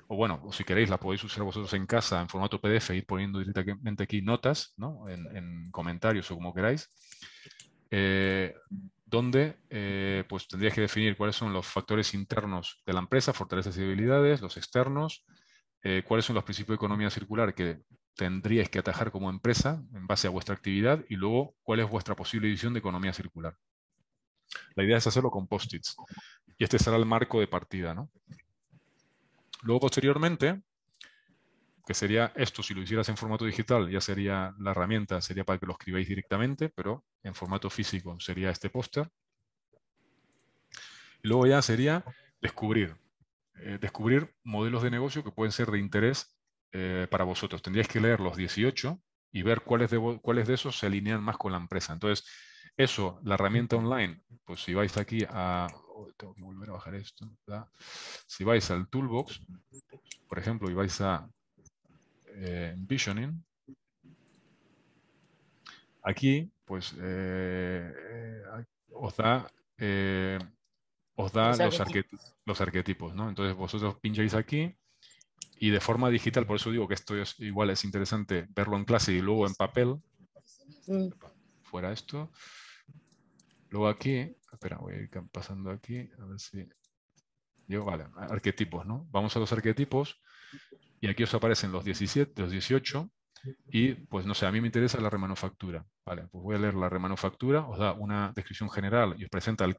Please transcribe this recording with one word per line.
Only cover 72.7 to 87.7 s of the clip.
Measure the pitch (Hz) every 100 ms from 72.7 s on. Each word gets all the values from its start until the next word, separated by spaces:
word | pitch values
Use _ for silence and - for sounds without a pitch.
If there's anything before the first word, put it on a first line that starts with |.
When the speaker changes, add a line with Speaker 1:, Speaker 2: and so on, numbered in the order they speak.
| 92 92 92 85
Speaker 1:
¿no? | 92 110
Entonces | 98 98
vosotros | 92 92 107 104 -
pincháis | 107 107 107
aquí | 110 - 147 170 - _ _ - - _ - - -
y | 107
de | 101
forma | - 113 127
digital, | 120 117 123 107
por | 107
eso | 113
digo | 117 95
que |
esto | 95 - 101
es, | 98 -
igual | 107 101 104
es | 95
interesante | 101 98 95 110 98 90 87
verlo | 101 101 101
en |
clase | 101 113 -
y | 90
luego | 95 110 98
en |
papel. | 95 98 123 123 147 _ _ _ - _ - 277 - 180
Speaker 2:
Mm. | 190 185 - - _ _ _
Speaker 1:
Fuera | - 92 90
esto. | 113 - 143 151 - - - - - _ - _ _ _ _ _ _ -
Luego | 101 107
aquí, | 104 135 127 151 - _
espera, | - 92 -
voy | 90
a | 95
ir | 104
cam-, | 92 85
pasando | 90 - 98 95
aquí, | 101 - 123 120 -
a | 95
ver | 101
si... | - 98 90 _ _ _ _ _ _ _ _ _
Yo, | -